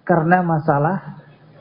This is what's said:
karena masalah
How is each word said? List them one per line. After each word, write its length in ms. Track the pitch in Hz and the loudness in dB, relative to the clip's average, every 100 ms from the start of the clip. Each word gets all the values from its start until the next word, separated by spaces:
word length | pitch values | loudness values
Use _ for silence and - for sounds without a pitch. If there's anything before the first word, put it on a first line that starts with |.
karena 400 | - 170 160 180 | -2 0 2 2
masalah 800 | 175 160 160 143 151 190 - - - - - - | 2 -2 0 0 0 -4 -8 -18 -20 -20 -20 -14